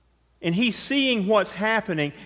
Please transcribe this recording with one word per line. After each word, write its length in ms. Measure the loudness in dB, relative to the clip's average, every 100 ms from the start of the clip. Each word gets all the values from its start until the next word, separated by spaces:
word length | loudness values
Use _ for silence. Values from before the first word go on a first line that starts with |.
| _ _ _ _
And 140 | -2
he's 200 | 2 0
seeing 520 | 0 -2 0 2 2 2
what's 260 | 2 2
happening, 640 | -2 0 0 0 -2 -2 -6